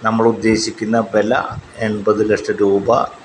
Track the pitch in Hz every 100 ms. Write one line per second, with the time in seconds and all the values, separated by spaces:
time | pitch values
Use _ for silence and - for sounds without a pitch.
0 | 110 113 113 107 110 110 - - 110 117
1 | 110 107 104 123 - - - - 113 107
2 | 101 107 107 101 - 98 101 98 95 -
3 | - -